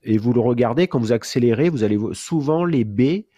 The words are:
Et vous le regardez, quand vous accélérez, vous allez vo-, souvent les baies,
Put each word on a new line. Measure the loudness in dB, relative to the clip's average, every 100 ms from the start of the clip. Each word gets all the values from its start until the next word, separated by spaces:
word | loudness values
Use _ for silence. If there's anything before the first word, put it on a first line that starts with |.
Et | -2 0
vous | 2
le | 2
regardez, | 2 2 0 0 0
quand | 0
vous | 0
accélérez, | -2 -2 0 2 2 0
vous | 0
allez | 0 0
vo-, | -4
souvent | -8 -4 -2 0 0
les | 0 0
baies, | 0 0 0 0 -8